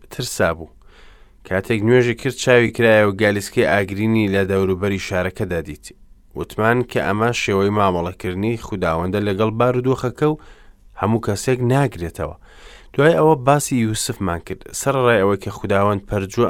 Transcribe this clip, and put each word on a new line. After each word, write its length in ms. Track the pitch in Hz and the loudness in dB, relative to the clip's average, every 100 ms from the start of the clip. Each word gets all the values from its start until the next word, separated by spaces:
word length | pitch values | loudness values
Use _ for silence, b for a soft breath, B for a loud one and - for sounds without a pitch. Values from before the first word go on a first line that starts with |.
| - | -14
ترسا 400 | - 123 - 90 82 | -10 -8 -2 0 -2
بوو. 120 | 80 - b b b b b b - | -8 -20 b b b b b b -4
کاتێک 340 | 92 - 113 107 | -4 -2 0 4
نوێژی 280 | 123 120 113 | 4 4 0
کرد، 140 | 135 - | -6 -4
چاوی 300 | - 123 117 - | 4 4 4 2
کرایە 300 | 117 110 104 | 4 6 4
و 100 | 98 | 2
گالیسکەی 480 | 104 101 98 - 95 | 0 0 -2 0 2
ئاگرینی 600 | 98 98 98 110 110 104 | 2 0 -2 0 2 2
لە 80 | 95 95 | 0 0
دەوروبەری 560 | 98 95 92 101 98 - | 0 0 0 -2 -4 -4
شارەکەدا 520 | 95 92 - 101 85 76 | -2 -2 -4 -6 -4 -6
دیت. 180 | 76 - - - - _ - | -12 -18 -20 -20 -20 _ -12
وتمان 400 | 85 - 110 120 120 | -10 -2 0 0 -2
کە 100 | 123 78 | -4 -2
ئەمە 220 | 104 113 120 | 0 0 -2
شێوەی 340 | - 98 101 104 | -2 0 2 2
مامەڵەکردنی 840 | 98 87 87 90 92 90 107 117 - | 2 0 -4 -6 -8 -4 -4 -4 -8
خوداوەندە 540 | 104 90 82 90 101 104 | -4 -2 -2 -2 -2 -2
لەگەڵ 240 | 95 110 113 | -2 -2 0
بارودۆخەکە 680 | 123 123 127 131 123 - 151 | 0 0 -2 -2 -4 -2 -2
و 60 | 156 b b b b - - | -2 b b b b -20 -4
هەموو 260 | 98 110 110 | 0 0 -2
کەسێک 320 | 101 - 127 120 | -4 -2 0 2
ناگرێتەوە. 640 | 135 139 82 85 - 76 - B B B B B | 2 0 -4 -10 -8 -10 -10 B B B B B
دوای 240 | - 147 165 | 2 4 4
ئەوە 160 | 156 151 123 | 4 4 4
باسی 280 | 147 - 131 | 2 2 0
یوسفمان 640 | 110 107 - - 95 85 - | 0 -2 -6 -4 -4 -4 -8
کرد، 140 | 95 - - | -14 -12 -6
سەرڕای 420 | 139 135 123 113 | -2 2 2 4
ئەوەی 200 | 98 101 | 2 0
کە 80 | 101 98 | -4 -8
خوداوەند 480 | 98 98 101 101 - | -2 2 2 0 -2
پەرجووە 380 | 104 95 - | -4 -2 0